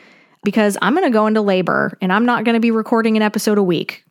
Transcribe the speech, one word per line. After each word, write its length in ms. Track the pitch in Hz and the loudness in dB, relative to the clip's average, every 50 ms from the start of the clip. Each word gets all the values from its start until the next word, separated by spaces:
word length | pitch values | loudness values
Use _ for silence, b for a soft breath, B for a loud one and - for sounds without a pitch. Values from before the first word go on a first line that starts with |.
| b b b b b b b b - | b b b b b b b b -6
because 340 | 208 190 226 214 208 196 - | -2 0 2 2 2 0 0
I'm 140 | - 190 254 | 0 0 0
gonna 160 | 349 381 302 | 2 0 2
go 160 | 240 214 214 | 2 2 2
into 160 | 214 220 220 208 | 2 0 0 0
labor 540 | 202 190 185 180 170 - - - - - - | 0 0 0 0 0 0 0 -2 -2 -4 -4
and 120 | - 185 185 | -2 0 0
I'm 120 | 208 240 | 0 2
not 200 | 247 240 226 220 | 0 0 0 0
gonna 160 | 233 233 233 | 0 0 2
be 100 | 226 233 | 2 0
recording 460 | 226 226 214 - 247 226 220 226 220 | 0 0 -2 0 0 0 0 0 0
an 60 | 220 214 | 0 0
episode 360 | 214 208 220 - 220 208 208 | 0 -2 -2 -2 0 0 2
a 40 | 202 | 2
week, 420 | 185 175 135 - - - - _ _ | 0 0 -2 -4 -6 -12 -16 _ _